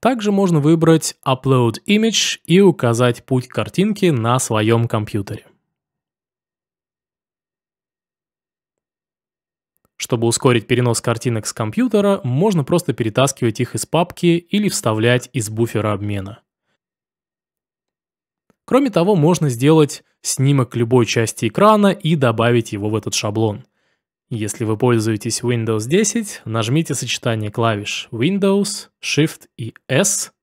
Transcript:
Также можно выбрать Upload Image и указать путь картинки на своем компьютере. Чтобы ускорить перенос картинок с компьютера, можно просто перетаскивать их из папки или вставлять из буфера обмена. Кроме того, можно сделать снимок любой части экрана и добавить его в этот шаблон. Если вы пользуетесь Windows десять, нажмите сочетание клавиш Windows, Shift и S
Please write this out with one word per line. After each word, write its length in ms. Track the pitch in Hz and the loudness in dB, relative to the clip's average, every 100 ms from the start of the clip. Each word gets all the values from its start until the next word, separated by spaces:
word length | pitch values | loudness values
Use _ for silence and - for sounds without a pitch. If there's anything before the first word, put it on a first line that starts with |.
| 226 | 0
Также 260 | 254 208 | 0 0
можно 280 | 202 196 160 | 0 2 2
выбрать 580 | 143 165 160 160 - - - | 4 4 4 2 2 -8 -4
Upload 520 | 127 135 131 120 110 - | -2 2 2 2 -2 0
Image 520 | 208 220 202 - - | 0 2 0 -4 -6
и 180 | - 175 | 2 4
указать 640 | 196 147 120 117 123 120 - | 6 4 0 2 2 0 -2
путь 220 | 131 123 | -4 -4
картинки 580 | - 107 - 202 202 185 | -8 -6 -2 -2 0 0
на 320 | 135 113 127 | 0 0 0
своем 500 | - 110 107 117 120 | 0 0 2 2 2
компьютере. 600 | 113 104 107 98 104 _ _ _ _ _ _ _ _ _ _ _ _ _ _ _ _ _ _ _ _ _ _ _ _ _ _ _ _ _ _ _ _ _ _ _ _ _ _ _ _ _ _ _ _ _ _ | -2 -4 -6 -8 -12 _ _ _ _ _ _ _ _ _ _ _ _ _ _ _ _ _ _ _ _ _ _ _ _ _ _ _ _ _ _ _ _ _ _ _ _ _ _ _ _ _ _ _ _ _ _
Чтобы 300 | - 120 113 | -6 -2 0
ускорить 400 | 117 135 120 - | 0 2 2 0
перенос 340 | 123 123 113 | 0 0 -2
картинок 460 | - 113 - 113 - | -2 -4 -4 -4 -6
с 60 | |
компьютера, 680 | - 110 107 247 208 202 196 | -6 -6 -2 0 2 0 0
можно 400 | 127 127 208 180 | -2 0 0 0
просто 300 | 131 175 - | 0 -2 -2
перетаскивать 680 | 131 113 107 131 - 120 107 | -4 -2 0 0 0 -4 -2
их 140 | 123 | -6
из 140 | - - | -6 -2
папки 500 | 160 170 - 175 170 | 0 -2 0 0 0
или 320 | - 202 208 | 0 -2 -2
вставлять 600 | - 120 110 117 123 - | -2 -2 0 2 2 0
из 160 | 135 107 | -8 -6
буфера 440 | 110 117 110 107 | -4 -2 -2 -2
обмена. 500 | 101 104 101 98 110 _ _ _ _ _ _ _ _ _ _ _ _ _ _ _ _ _ _ _ _ _ _ - | -4 -6 -8 -10 -16 _ _ _ _ _ _ _ _ _ _ _ _ _ _ _ _ _ _ _ _ _ _ 0
Кроме 260 | 247 285 | 2 2
того, 240 | 202 175 202 | 0 2 4
можно 340 | 147 180 151 | 4 2 0
сделать 540 | 120 135 160 147 - _ _ | 0 4 6 4 0 _ _
снимок 540 | - - 135 143 123 117 | -8 0 2 2 0 -2
любой 320 | 117 123 117 | 2 4 4
части 400 | - 110 - 113 | 0 -2 -2 -4
экрана 400 | - 208 214 202 | 2 4 6 4
и 280 | 185 156 165 | 2 -2 0
добавить 580 | 131 113 113 120 113 | 2 2 2 2 0
его 160 | 104 104 | -6 -4
в 60 | 107 | -4
этот 200 | 104 - | -4 -6
шаблон. 500 | 113 104 110 101 - _ _ _ _ _ _ | -4 -2 -2 -2 -14 _ _ _ _ _ _
Если 360 | 117 107 - 110 | -8 -8 -6 -4
вы 100 | 107 | 0
пользуетесь 680 | 127 117 107 110 120 - | 2 2 0 -2 -4 -6
Windows 460 | 120 120 113 110 113 | -4 -4 -2 -4 -2
десять, 540 | 175 220 233 208 - - | 0 0 -2 -8 -12 -6
нажмите 500 | 110 107 143 165 139 | -4 0 -2 -2 -6
сочетание 560 | 123 - - 113 104 | -6 -4 -2 -4 -4
клавиш 560 | 104 113 104 101 - - | -2 -2 -2 -6 -10 -10
Windows, 800 | 113 139 196 196 196 202 - - _ | -4 -2 0 0 0 -2 -6 -14 _
Shift 480 | - - 156 - - - | -6 0 0 -2 -20 -12
и 200 | 110 - _ | -12 -12 _
S 460 | 135 196 - - _ | 0 0 -2 -8 _